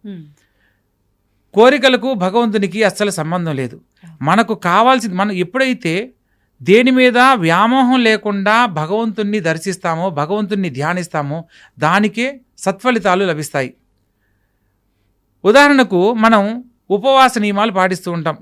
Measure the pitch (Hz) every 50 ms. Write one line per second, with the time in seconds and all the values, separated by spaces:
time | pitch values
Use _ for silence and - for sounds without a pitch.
0 | - 208 196 175 156 147 143 _ _ _ _ _ _ _ _ _ _ _ _ _
1 | _ _ _ _ _ _ _ _ _ _ - 196 226 254 294 277 233 262 254 240
2 | 208 262 262 202 180 185 185 233 240 226 202 220 202 185 165 214 220 190 - -
3 | 208 202 190 175 156 156 170 180 170 160 147 135 131 123 - - _ _ _ _
4 | - 170 - - 131 147 180 214 233 233 220 175 - 175 175 202 233 247 262 262
5 | 202 220 180 185 196 208 202 180 175 175 - 262 262 262 247 - - 170 160 185
6 | 233 254 _ _ _ _ _ _ _ _ _ - 127 143 196 233 254 262 254 254
7 | 254 254 220 247 254 269 269 226 165 160 165 180 208 233 254 269 262 247 262 254
8 | 240 220 220 208 208 214 202 196 196 202 214 233 247 233 170 151 151 156 202 220
9 | 233 220 196 226 214 202 208 214 160 165 160 170 - 196 175 170 - 175 160 165
10 | 180 196 165 143 147 151 196 214 214 180 214 202 190 170 123 131 143 160 175 180
11 | 170 170 - 156 143 139 147 165 165 _ _ - - _ _ - 151 156 180 202
12 | 214 208 208 220 240 262 285 262 _ _ _ - - 190 196 196 - 254 247 226
13 | 175 196 180 190 196 185 160 151 151 - - 143 131 123 - _ _ _ _ _
14 | _ _ _ _ _ _ _ _ _ _ _ _ _ _ _ _ _ _ _ _
15 | _ _ _ _ _ _ _ _ - 185 226 277 285 285 285 269 254 - 196 175
16 | 180 214 240 220 220 226 226 208 196 208 226 247 247 _ _ _ _ - 185 202
17 | 196 269 269 269 262 247 - 233 208 208 202 202 214 226 190 190 185 185 185 175
18 | - 180 175 170 156 165 156 -